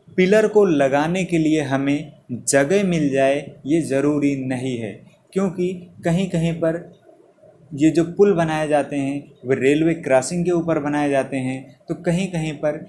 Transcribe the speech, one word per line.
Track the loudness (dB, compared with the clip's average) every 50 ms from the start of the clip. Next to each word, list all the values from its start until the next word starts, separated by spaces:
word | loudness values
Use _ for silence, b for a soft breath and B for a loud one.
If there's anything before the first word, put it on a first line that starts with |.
| _ -6 0
पिलर | 0 2 4 4 4 4 4
को | 4 4 4
लगाने | 4 4 2 2 2 2 0 0 0 -2 -2 -2
के | -2 0 0
लिए | 2 2 0 0
हमें | 0 0 -2 -2 0 -2 -2 -2 -4 -10 -16 -20 _ -12
जगह | -12 -8 -4 0 2 2 4 4 2 2 2
मिल | 2 0 0 0 0
जाए, | 2 2 2 2 2 0 -4 -8 -14 -12 -4
ये | 0 0 0
ज़रूरी | 0 0 0 2 2 2 2 2 0 0 -2 -2 -4
नहीं | -4 -4 -4 -4 -4 -4 -4
है। | -6 -8 -10 -12 b b b b _ _
क्योंकि | -4 -2 -2 -2 -2 -2 -4 -4 -4 -8 -12 -18 -18 -6 -2
कहीं-कहीं | 0 0 0 0 0 -2 0 0 -2
पर | -2 -2 -2 -2 -2 -4 -8 -14 -20 _ _ -20 -20 -20 _ _ _ _ -20 -20 _ _ -18 -14 -2
ये | 2 2 4
जो | 4 2 0
पुल | 0 2 4 4 4
बनाए | 4 2 0 0 0 -2 0 0
जाते | 0 0 0 0 -4
हैं, | -4 -4 -4 -6 -6 -10 -14 -20 _ -4
वे | -2 -2
रेलवे | 2 2 2 4 4 2 0 0
क्रॉसिंग | -2 0 2 2 2 2 0 -2 -2 0
के | 0
ऊपर | 0 0 0 0 -2 -2
बनाए | -2 -2 -2 -2 0 0
जाते | 0 0 0 -2 -4
हैं, | -4 -4 -4 -6 -8 -10 -14 -20 _ _ -10
तो | -10
कहीं-कहीं | -4 -2 -2 0 0 -2 -2 -4 -4 -4 -4
पर | -6 -4 -4 -4 -4 -6 -10